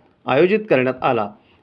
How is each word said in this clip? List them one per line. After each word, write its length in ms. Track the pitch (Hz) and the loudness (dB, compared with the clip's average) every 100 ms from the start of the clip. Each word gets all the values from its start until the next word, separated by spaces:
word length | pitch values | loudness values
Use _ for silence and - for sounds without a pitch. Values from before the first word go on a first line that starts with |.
| _ _ 123 | _ _ -4
आयोजित 340 | 131 180 214 214 | 2 2 2 0
करण्यात 340 | 139 127 131 | 0 0 -2
आला. 260 | - 117 104 - _ _ | -2 -2 -4 -10 _ _